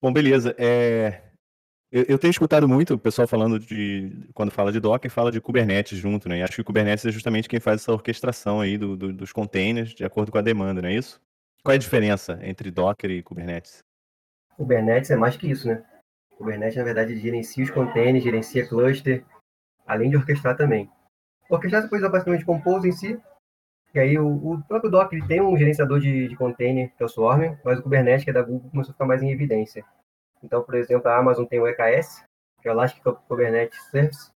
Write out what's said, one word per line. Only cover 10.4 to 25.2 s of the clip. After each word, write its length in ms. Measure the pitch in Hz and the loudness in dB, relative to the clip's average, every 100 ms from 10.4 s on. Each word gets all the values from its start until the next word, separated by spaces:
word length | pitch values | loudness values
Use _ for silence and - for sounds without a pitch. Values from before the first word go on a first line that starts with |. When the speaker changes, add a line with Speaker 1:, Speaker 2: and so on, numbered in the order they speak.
Speaker 1:
demanda, 380 | 107 107 95 95 | 0 0 -2 -4
não 80 | 90 | -2
é 60 | |
isso? 260 | 104 131 - _ _ _ _ | -4 -4 -14 _ _ _ _
Qual 80 | - | 2
é 40 | 135 | 2
a 40 | |
diferença 580 | 123 127 104 101 - 85 | 2 0 2 0 -4 -10
entre 280 | 95 95 98 | -10 -10 -8
Docker 400 | 87 90 101 101 | -2 -2 -2 -6
e 120 | 92 | -8
Kubernetes? 580 | 87 87 87 85 - - _ _ _ _ _ _ _ _ | -8 -12 -8 -10 -12 -20 _ _ _ _ _ _ _ _
Speaker 2:
Kubernetes 540 | 135 120 110 117 135 | 0 2 4 2 2
é 60 | 131 | 2
mais 200 | 113 131 | 2 0
que 140 | - | -4
isso, 160 | 131 120 | -4 -2
né? 180 | 113 - _ _ _ _ _ | -4 -6 _ _ _ _ _
Kubernetes, 400 | 107 107 107 117 | -8 -4 -4 -4
na 80 | |
verdade, 340 | 120 113 113 113 | -4 -2 -2 -4
gerencia 460 | 113 117 113 - | -4 -6 -6 -6
os 60 | 131 | -4
containers, 520 | - 123 117 120 131 | -2 -2 2 4 4
gerencia 460 | 120 113 110 131 120 | 2 -2 -2 -4 -2
cluster, 580 | 113 123 135 139 127 - _ _ _ _ _ | 2 2 2 0 -2 -4 _ _ _ _ _
além 260 | - 107 120 | -6 -2 2
de 60 | 147 | 2
orquestrar 400 | 135 143 127 127 | 2 -2 0 0
também. 320 | 147 110 101 _ _ _ _ _ _ | 2 0 -2 _ _ _ _ _ _
Orquestrar 320 | 170 180 214 | -2 0 0
você 60 | 214 | 0
pode 140 | 208 | -2
usar 100 | 190 | 0
basicamente 320 | 185 180 175 | 0 0 -2
Compose 440 | - 165 180 190 180 | 0 -2 2 2 2
em 40 | |
si, 280 | 170 196 233 _ _ _ _ _ _ _ | -2 -6 -8 _ _ _ _ _ _ _
e 40 | 143 | 0
aí 200 | 135 151 | 2 4
o, 340 | 151 143 151 | 2 0 -4
o 100 | 165 | -6
próprio 260 | - 214 220 | -4 -2 2
Docker, 280 | 185 190 | 4 4
ele 80 | 165 | 0